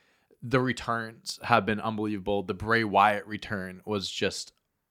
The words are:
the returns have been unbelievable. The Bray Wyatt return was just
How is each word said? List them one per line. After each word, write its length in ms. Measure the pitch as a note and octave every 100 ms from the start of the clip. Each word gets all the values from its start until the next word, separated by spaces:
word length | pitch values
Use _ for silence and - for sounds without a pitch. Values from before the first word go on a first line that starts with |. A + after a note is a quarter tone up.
| _ _ _ _
the 160 | A#2+ C3
returns 800 | B2+ A#2+ - A#2 A2+ A#2 - -
have 200 | - A#2
been 140 | G2 G#2
unbelievable. 600 | A2 G#2+ G#2+ G#2 F#2 G2+
The 100 | F#2+
Bray 280 | F#2+ G#2 A#2
Wyatt 420 | A2 G2 G#2 G#2 G2+
return 520 | G#2 - G#2 F#2 F#2
was 260 | - G#2 F2+
just 420 | - G2 - - _ _ _ _